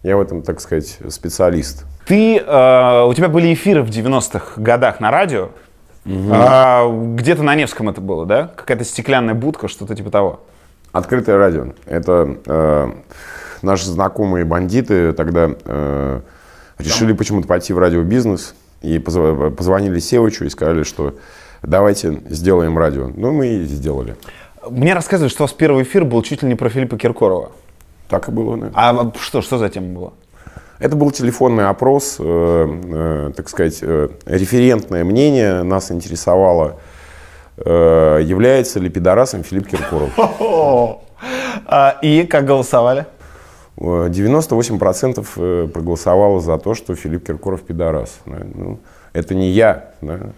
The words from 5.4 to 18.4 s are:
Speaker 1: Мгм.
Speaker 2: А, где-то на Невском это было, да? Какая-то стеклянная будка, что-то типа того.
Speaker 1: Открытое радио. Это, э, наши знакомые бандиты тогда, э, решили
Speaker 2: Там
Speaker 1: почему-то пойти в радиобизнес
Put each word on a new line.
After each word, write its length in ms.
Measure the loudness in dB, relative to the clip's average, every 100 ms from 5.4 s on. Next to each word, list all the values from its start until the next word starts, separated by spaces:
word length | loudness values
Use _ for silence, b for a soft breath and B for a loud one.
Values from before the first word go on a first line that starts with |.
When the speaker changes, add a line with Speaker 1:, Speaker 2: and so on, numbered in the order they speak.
| -6 -10 b _ _ -18
Speaker 1:
Мгм. 260 | -8 -4 0
Speaker 2:
А, 840 | 4 6 6 6 4 2 0 -4 -2
где-то 260 | 0 2
на 120 | 2
Невском 340 | 2 0 -2 -6
это 120 | -4
было, 240 | -6 -4 0
да? 240 | 0 0
Какая-то 300 | -8 -4 -4
стеклянная 500 | -4 -8 0 0 0
будка, 340 | -2 -4 -4 -8
что-то 280 | -10 -12 -10
типа 140 | -2
того. 300 | 0 0 -4 -16 b b b _
Speaker 1:
Открытое 440 | -6 -2 -2 2 4
радио. 300 | 4 2 -4 -12
Это, 540 | -8 -6 0 2 2 -4 -4
э, 460 | 0 2 2 0 -6 -18 B B B B B
наши 240 | -2 -2 -2
знакомые 580 | -2 -2 0 -2 0 0
бандиты 680 | -2 -2 -2 0 2 2
тогда, 380 | 0 -2 2 0 -2
э, 560 | -8 -6 -4 -4 -4 -6 -10 b b b b b
решили 300 | -4 0 2
Speaker 2:
Там 80 | 0
Speaker 1:
почему-то 300 | 0 -2 0
пойти 240 | -2 0
в 40 | 0
радиобизнес 760 | 2 2 0 0 0 -2